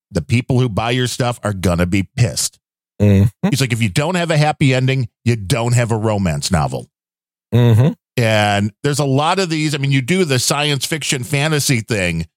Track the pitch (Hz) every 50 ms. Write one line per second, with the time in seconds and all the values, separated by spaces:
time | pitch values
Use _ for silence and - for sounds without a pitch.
0 | _ _ - 92 76 - 117 117 120 - 131 120 127 123 98 101 110 117 123 127
1 | 127 117 - - 131 120 120 - - 104 101 95 87 95 87 85 87 90 90 98
2 | 95 - _ 123 123 101 - - - - - _ _ _ _ _ _ _ _ -
3 | 101 104 101 95 101 117 - _ - 196 220 - 135 113 120 110 117 104 87 147
4 | 147 165 190 180 170 165 160 147 151 151 151 - 151 135 131 127 127 131 135 135
5 | 123 - _ _ - 117 120 117 98 90 - 113 117 120 123 123 120 104 117 110
6 | 107 110 107 101 98 87 76 73 71 - 95 80 71 67 64 65 60 - _ _
7 | _ _ _ _ _ _ _ _ _ _ - 117 123 120 113 107 127 165 233 -
8 | _ _ _ - 120 110 110 107 104 104 101 101 101 107 - _ - 143 147 143
9 | 151 139 131 135 147 160 185 185 196 170 160 156 156 156 143 143 135 139 139 135
10 | 127 117 175 190 185 151 135 123 - - 160 143 147 151 143 135 - - 170 156
11 | 139 - - 131 123 - 147 139 147 156 156 147 131 - 139 113 107 - 117 104
12 | 92 87 85 82 80 - _